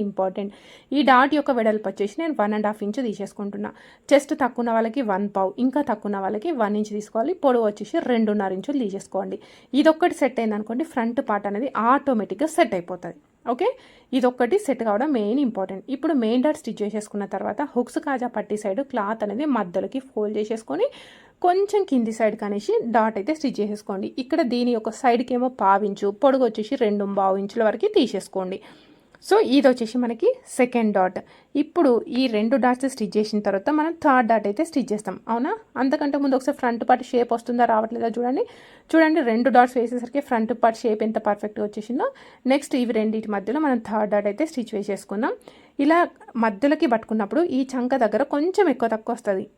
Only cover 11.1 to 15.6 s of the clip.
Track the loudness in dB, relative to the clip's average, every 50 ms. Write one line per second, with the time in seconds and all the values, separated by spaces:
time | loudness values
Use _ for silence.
11.1 | -2 -2 -2 -2 -2 -2 -2 -4 -4 -4 -4 -4 -4 0 2 2 2 2 2 0
12.1 | 0 0 -2 -2 -4 -4 -4 -2 0 0 0 2 0 -4 -6 -6 -10 -12 -12 -14
13.1 | -16 -16 _ _ _ _ -6 -6 -4 -2 -2 -2 -2 -4 -8 -20 -20 _ _ _
14.1 | 0 2 2 2 2 0 0 0 0 0 0 -2 -4 -2 0 0 0 0 0 0
15.1 | 0 0 0 0 0 0 0 0 -2 -4